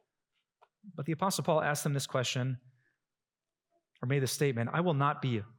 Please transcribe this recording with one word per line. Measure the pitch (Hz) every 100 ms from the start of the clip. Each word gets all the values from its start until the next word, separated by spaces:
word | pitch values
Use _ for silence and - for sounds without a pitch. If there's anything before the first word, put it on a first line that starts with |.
| _ _ _ _ _ _ - _ 214 -
But | 143
the |
Apostle | 160 196 -
Paul | 147 156
asked | 147 147
them | 156
this | 139 -
question, | 135 120 127 127 127 - _ _ _ _ _ _ _ _ _ _ _ _ _
or | 127
made | 139
this | 127
statement, | - 143 117 117
"I | -
will | 180
not | 143 143 147
be | 135 110 101